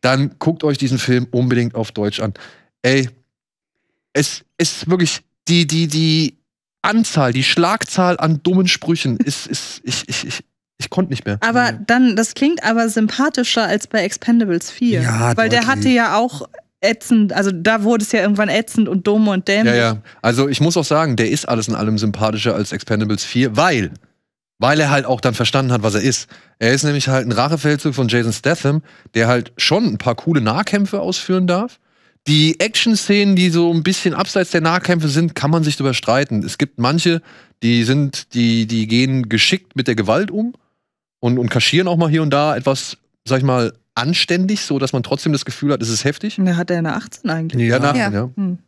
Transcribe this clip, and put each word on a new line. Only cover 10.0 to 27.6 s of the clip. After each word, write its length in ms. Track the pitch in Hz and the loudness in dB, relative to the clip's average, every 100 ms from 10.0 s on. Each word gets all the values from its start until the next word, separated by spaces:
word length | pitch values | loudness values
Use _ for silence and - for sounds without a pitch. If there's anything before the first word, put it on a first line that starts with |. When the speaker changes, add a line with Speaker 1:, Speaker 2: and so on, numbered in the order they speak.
| - | -6
Speaker 1:
ich, 200 | 131 - | -8 -8
ich, 120 | - - _ _ _ | -12 -14 _ _ _
ich 120 | - | -6
konnte 200 | - 185 | -2 -2
nicht 140 | 127 - | -2 -4
mehr. 140 | 104 | -2
Speaker 2:
Aber 300 | 226 240 240 | 0 2 0
Speaker 3:
Ja. 80 | - 208 | -2 0
Speaker 2:
dann, 280 | 240 254 214 | 4 4 4
das 200 | 226 - | -2 0
klingt 280 | 277 339 | 0 0
aber 240 | - 226 226 | 0 0 0
sympathischer 800 | 214 214 - 285 311 247 - 208 | 2 0 0 -2 0 -2 0 0
als 220 | 208 - | -2 -2
bei 160 | 226 | -2
Expendables 680 | 185 - - 233 214 175 - | -2 -4 0 2 2 -2 -4
vier. 320 | - 240 165 | -4 0 0
Speaker 3:
Ja, 340 | 123 110 117 117 | 0 0 0 2
Speaker 2:
Weil 140 | 226 | 2
der 120 | 240 | 2
Speaker 3:
deutlich. 60 | 233 277 | 2 0
Speaker 2:
hatte 120 | 302 | 2
ja 260 | 247 226 202 | 2 2 2
auch 300 | 247 147 - - _ _ 196 | 0 -4 -14 -18 _ _ -2
ätzend, 460 | 226 - 233 208 | -2 2 2 4
also 180 | - 196 | 2 -2
da 300 | 180 170 220 | 0 0 2
wurde 200 | 208 233 | 2 0
es 80 | 214 | 2
ja 80 | 226 | 0
irgendwann 300 | 196 202 208 | 2 2 0
ätzend 400 | 202 226 - 208 | 0 -2 0 0
und 180 | 185 190 | 0 0
dumm 220 | 208 214 | 2 2
und 180 | 190 180 | 0 0
dämlich. 260 | 202 226 | 2 4
Speaker 1:
Ja, 60 | 165 117 | 4 2
ja. 40 | 110 - - | 0 -8 -4
Also 280 | 113 117 139 | 0 2 0
ich 100 | 135 | 2
muss 160 | 147 170 | 2 2
auch 80 | |
sagen, 320 | 151 151 160 117 | 0 0 0 0
der 140 | 113 | 0
ist 180 | 147 - | -2 -2
alles 220 | 117 107 | -4 -2
in 60 | 110 | -2
allem 220 | 107 107 | -2 0
sympathischer 580 | 110 98 107 107 117 104 | -2 -2 -2 -2 -2 -2
als 180 | 104 | -4
Expendables 500 | - - 107 110 104 | -6 -4 -4 -2 -4
vier, 320 | - 120 131 110 | -4 0 0 2
weil, 360 | 175 139 90 - _ _ _ _ _ _ | 0 0 -4 -8 _ _ _ _ _ _
weil 220 | 139 151 | 0 2
er 80 | 147 | 2
halt 140 | 143 123 | 2 0
auch 160 | 127 | 0
dann 120 | 131 | 0
verstanden 380 | 113 117 135 135 | 0 0 0 0
hat, 100 | 123 | 0
was 120 | 107 104 | 0 0
er 60 | |
ist. 260 | 131 120 - - _ _ | 0 -2 -6 -20 _ _
Er 140 | 113 | 0
ist 100 | 135 | 2
nämlich 240 | 147 143 135 | 0 0 0
halt 180 | 135 123 | 0 0
ein 60 | |
Rachefeldzug 640 | 110 131 156 | 0 0 0